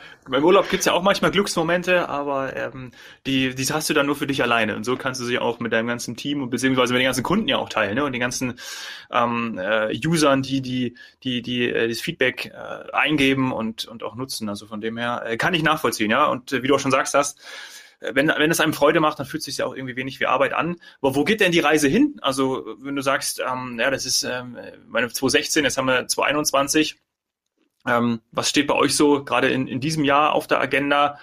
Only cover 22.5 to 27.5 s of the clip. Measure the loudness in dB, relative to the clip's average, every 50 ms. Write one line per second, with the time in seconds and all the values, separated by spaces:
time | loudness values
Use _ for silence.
22.5 | 0 -2 -6 -8 -12 -10 -10 -8 -6 -2 0 0 0 0 -2 -4 -6 -4 -4 -4
23.5 | -4 -6 -6 -6 -4 -2 0 0 0 -2 -2 -2 -2 -2 -2 -2 -6 -6 -8 -10
24.5 | -12 -14 -14 -16 -16 -18 -12 -4 -2 -2 -2 -2 -2 -2 0 0 0 0 -2 -2
25.5 | 0 0 0 0 0 0 0 2 2 0 0 -2 -2 0 0 0 0 0 0 0
26.5 | 0 0 0 2 2 0 0 0 -4 _ _ _ _ _ _ _ _ _ _ _